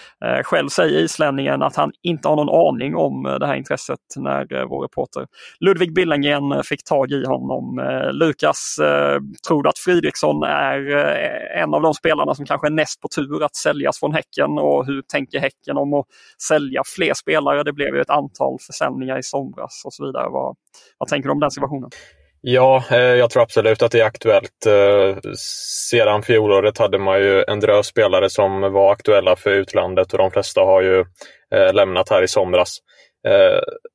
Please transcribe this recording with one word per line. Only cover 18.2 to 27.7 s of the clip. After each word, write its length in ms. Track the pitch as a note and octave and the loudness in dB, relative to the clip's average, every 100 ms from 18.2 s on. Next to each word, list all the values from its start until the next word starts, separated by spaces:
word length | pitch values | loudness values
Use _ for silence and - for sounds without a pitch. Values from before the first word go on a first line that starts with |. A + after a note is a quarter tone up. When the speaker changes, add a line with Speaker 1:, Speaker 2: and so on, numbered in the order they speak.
| C#3+ - C#3 B2+ - | -2 -4 -6 -6 -12
Speaker 1:
försäljningar 520 | - C#3+ C3+ C3 C3 | -6 -6 -6 -6 -8
i 60 | |
somras 580 | - C#3 C3+ - - - C3 | -6 -8 -8 -12 -14 -14 -18
och 80 | |
så 120 | - C#3 | -12 -8
vidare. 240 | B2+ - | -6 -6
Vad, 260 | - C3+ C3+ _ - _ - | -6 -6 -10 _ -20 _ -12
vad 120 | - | -4
tänker 180 | C#3+ C3+ | -4 -2
du 60 | |
om 60 | C#3+ | 0
den 120 | C#3+ | -2
situationen? 380 | - C#3 C#3 B2 - - _ _ _ | -2 -6 -6 -12 -18 -20 _ _ _
Speaker 2:
Ja, 420 | B2 B2+ C3 C3 - | 0 4 6 4 4
eh, 60 | B2 | 2
jag 320 | B2 B2 A#2+ | 4 4 4
tror 140 | - | 2
absolut 380 | - A#2 A2 A2 | 2 2 2 4
att 100 | A#2 | 2
det 80 | A#2 | 4
är 60 | A2 | 2
aktuellt. 600 | - A2+ G2+ G2 _ G#2+ | 2 2 2 0 _ 2
Eh, 640 | G#2 G2+ G2+ G2 F#2+ G2+ F#2+ - - - - - | 6 6 4 2 0 -10 -12 -12 -12 -10 -8 -2
sedan 340 | A#2+ G#2 G#2 | 2 2 2
fjolåret 540 | - A2+ G#2+ G2 G#2 - | 2 2 4 4 2 2
hade 200 | G2 G2 | 0 0
man 220 | G2 F#2+ | 0 2
ju 240 | G2 G2 - | 4 2 2
en 120 | G#2 | 0
drös 280 | G#2+ | 2